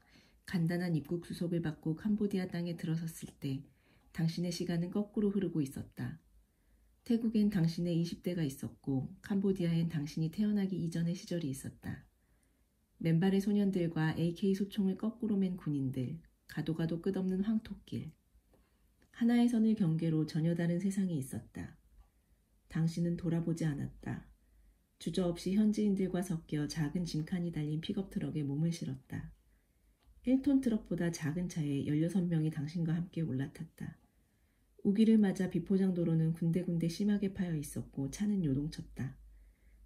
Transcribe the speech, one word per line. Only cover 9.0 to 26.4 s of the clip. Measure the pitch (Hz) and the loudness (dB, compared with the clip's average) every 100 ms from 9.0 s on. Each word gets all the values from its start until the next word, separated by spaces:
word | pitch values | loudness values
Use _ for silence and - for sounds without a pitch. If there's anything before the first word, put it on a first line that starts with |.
| 143 - | -2 -8
캄보디아엔 | - 196 196 190 170 165 165 | -4 0 2 2 2 2 0
당신이 | 156 147 - 160 | -2 -4 -2 -2
태어나기 | 185 208 208 190 175 | 0 0 2 0 -2
이전의 | 170 165 170 | -2 0 -2
시절이 | 180 - 175 151 | -2 -4 -4 -4
있었다. | 131 123 - - - - _ _ _ _ _ _ _ _ - | -6 -8 -10 -10 -10 -14 _ _ _ _ _ _ _ _ -4
맨발의 | 165 165 190 196 | 2 4 4 4
소년들과 | 196 208 202 185 170 156 160 - | 4 2 2 2 0 2 0 2
에이케이 | 170 170 196 | 0 2 2
소총을 | 190 196 - 190 185 | 2 0 0 0 0
거꾸로 | 220 - 220 196 | -4 -2 0 2
맨 | 190 180 | 0 0
군인들, | 156 143 135 131 127 165 - _ - | -2 0 0 -2 -4 -6 -14 _ -12
가도 | - 151 | -6 -4
가도 | 160 165 165 | -2 -2 -2
끝없는 | 196 190 185 185 | -2 -2 0 0
황토길. | 202 220 - 202 - 117 156 - _ _ _ _ _ _ _ _ _ | 0 0 -2 -14 -10 -10 -10 -14 _ _ _ _ _ _ _ _ _
하나의 | - 233 240 240 | 0 4 6 6
선을 | 233 220 214 | 6 4 4
경계로 | 170 160 165 156 151 | 4 2 2 2 2
전혀 | 156 165 | 2 2
다른 | 170 170 175 | 2 2 0
세상이 | 196 190 190 151 | 0 0 0 -2
있었다. | 131 196 - - - - _ - - _ _ _ _ _ - | -4 -8 -10 -12 -12 -14 _ -20 -20 _ _ _ _ _ -6
당신은 | 160 165 165 170 170 | 0 0 2 0 0
돌아보지 | 170 170 165 156 | 0 0 0 0
않았다. | 160 143 131 - - - - - _ _ _ _ _ - | -2 -2 -6 -8 -8 -8 -10 -20 _ _ _ _ _ -10
주저없이 | - 165 175 170 185 | -4 0 0 0 0
현지인들과 | 196 214 208 208 190 185 180 | 4 4 4 2 2 0 -2
섞여 | 190 165 | -2 -4